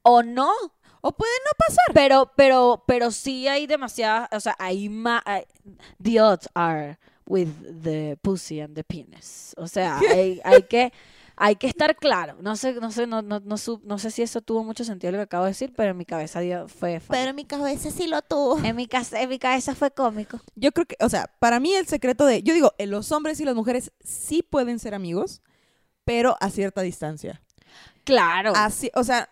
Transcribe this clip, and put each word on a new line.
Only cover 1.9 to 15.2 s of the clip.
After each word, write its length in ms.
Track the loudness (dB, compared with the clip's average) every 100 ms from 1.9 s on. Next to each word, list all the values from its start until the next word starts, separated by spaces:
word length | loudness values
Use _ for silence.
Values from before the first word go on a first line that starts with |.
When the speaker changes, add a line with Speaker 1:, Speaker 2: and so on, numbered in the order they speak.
Speaker 1:
Pero, 380 | 4 6 4 4
pero, 480 | 4 6 6 4 2 0
pero 240 | 0 0
sí 360 | -4 -8 -4 -2
hay 200 | -2 -2
demasiadas, 640 | -4 -4 -4 -2 -2 -2
o 80 | -6
sea, 160 | -4 -6
hay 320 | -6 -6 -6
ma-, 320 | -6 -2 -2
hay, 180 | -2 -6 -8 _ -20 -20 -20 _
the 180 | 0 6
odds 280 | 6 4 -2
are 420 | -2 0 0 -6 -14 _ _ -2
with 220 | 0 0 -6 -16 -8
the 340 | -6 -4 -6 -4
pussy 380 | -4 -4 -6 -10
and 140 | -10
the 100 | -12
penis. 680 | -12 -14 -16 -20 -20 -20 -20 -14
O 100 | -8
sea, 320 | -4 -2 2
Speaker 2:
<laughs> 120 | 4
Speaker 1:
hay, 300 | 4 2 -2
hay 200 | 8 8
que, 280 | 8 0 0 -4 -20 -20 -20 0
hay 180 | 2
que 120 | 2 -2
estar 280 | 2 0 2
claro. 400 | 0 0 -2 -8
No 140 | -8 -4
sé, 160 | -4
no 180 | -6 -8
sé, 140 | -6 -4
no, 140 | -4
no, 180 | -4 -8
no 160 | -6 -8
su-, 240 | -6 -8
no 120 | -8 -8
sé 140 | -6
si 100 | -4
eso 200 | -4 -6
tuvo 220 | -4 -4
mucho 200 | -4 -8
sentido 260 | -8 -6 -4
lo 60 |
que 40 | -4